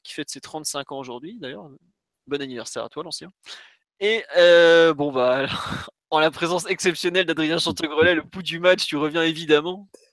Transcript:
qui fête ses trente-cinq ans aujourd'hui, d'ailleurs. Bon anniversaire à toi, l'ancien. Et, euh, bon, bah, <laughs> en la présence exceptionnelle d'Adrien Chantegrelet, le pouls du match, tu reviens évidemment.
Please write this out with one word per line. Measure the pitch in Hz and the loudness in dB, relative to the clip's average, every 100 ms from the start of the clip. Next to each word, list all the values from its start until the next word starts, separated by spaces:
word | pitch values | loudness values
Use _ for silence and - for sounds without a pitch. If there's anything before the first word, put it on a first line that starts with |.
qui | - | -14
fête | - 147 | -12 -12
ses | 135 | -14
trente-cinq | - 156 151 143 135 | -14 -12 -10 -10 -10
ans | 135 | -12
aujourd'hui, | 127 123 156 233 | -12 -12 -14 -16
d'ailleurs. | 135 202 160 135 _ _ _ _ - | -14 -14 -18 -20 _ _ _ _ -10
Bon | 143 | -8
anniversaire | 135 123 110 117 113 | -8 -10 -12 -10 -10
à | |
toi, | - | -12
l'ancien. | 165 - 180 _ - - - _ _ - | -12 -12 -16 _ -20 -20 -20 _ _ -6
Et, | 202 226 147 156 | -2 -2 -2 4
euh, | 175 170 170 165 165 | 8 8 8 8 6
bon, | 147 147 | 2 -2
bah, | 131 127 127 135 | 0 2 2 -2
<laughs> | - - - - - - | -6 -8 -10 -12 -20 -2
en | 156 | 2
la | 156 | 2
présence | - 170 180 185 | 0 -4 -2 -4
exceptionnelle | 185 185 160 180 175 170 | -2 -2 0 -2 0 0
d'Adrien | 160 156 165 | 0 -2 -2
Chantegrelet, | 170 147 160 151 170 | -4 -4 -4 2 2
le | 165 | 2
pouls | - 190 | -2 -12
du | 160 170 | -10 -2
match, | 180 180 - | 2 2 0
tu | 151 | -4
reviens | 151 165 | -2 -2
évidemment. | 165 160 160 151 165 190 202 _ _ | -2 -2 2 2 2 -8 -14 _ _